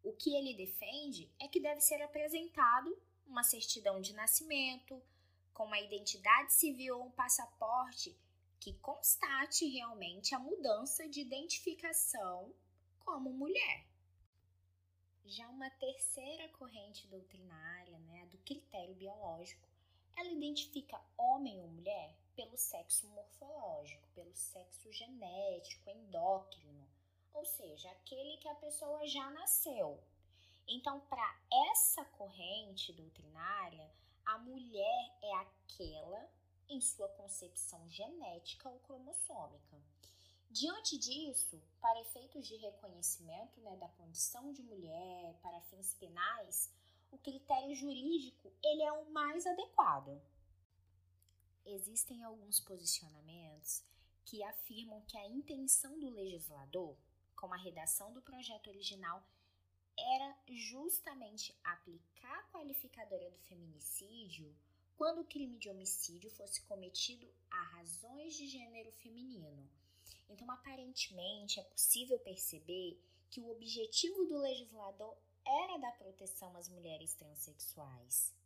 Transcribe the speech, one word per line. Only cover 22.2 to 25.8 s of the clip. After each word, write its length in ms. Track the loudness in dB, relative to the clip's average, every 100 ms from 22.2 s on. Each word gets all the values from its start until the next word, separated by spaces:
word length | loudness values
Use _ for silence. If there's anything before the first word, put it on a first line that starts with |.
| _ -12
pelo 220 | -8 -2
sexo 500 | -2 -2 2 2 2
morfológico, 960 | -12 -14 -16 -10 -6 -4 -4 -6 -14 -16 -16
pelo 200 | -12 -6
sexo 560 | -6 -6 -14 -16 -10
genético, 960 | -10 -10 -10 -6 -2 0 -2 -6 -12